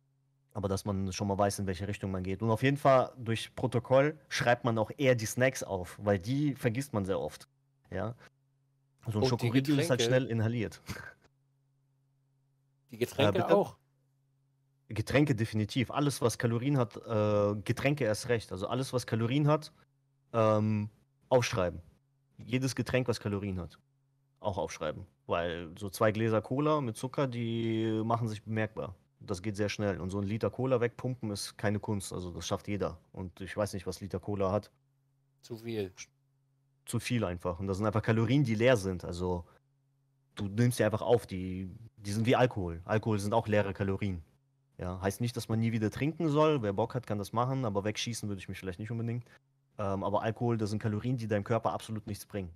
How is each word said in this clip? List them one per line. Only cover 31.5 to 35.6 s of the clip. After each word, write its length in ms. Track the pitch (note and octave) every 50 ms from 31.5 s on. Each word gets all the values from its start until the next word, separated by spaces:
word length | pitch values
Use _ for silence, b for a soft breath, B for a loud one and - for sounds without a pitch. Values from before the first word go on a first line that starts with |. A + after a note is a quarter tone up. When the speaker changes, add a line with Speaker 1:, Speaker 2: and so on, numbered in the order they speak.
| - -
Speaker 1:
keine 220 | - G#2 G#2 G2+
Kunst. 340 | - - G#2+ G2 F#2 - F#2
Also 160 | F#2 F2+ F2+
das 160 | E2+ E2+ F2
schafft 220 | - G#2 - - -
jeder. 320 | G#2 F#2+ F#2 D#2 E2 - _ _
Und 300 | - - F#2+ F#2 - -
ich 160 | G2 F2 - G#2+
weiß 160 | G#2 G2+ -
nicht, 140 | G2 - F#2
was 140 | F2+ -
Liter 180 | G#2 F#2+ - F#2
Cola 320 | - - G#2 G2 G2 F#2
hat. 180 | G2 G#2 - - _ _ _ _ _ _ _ _ _ _ _ _ _ _
Speaker 2:
Zu 160 | - - B2
viel. 340 | A2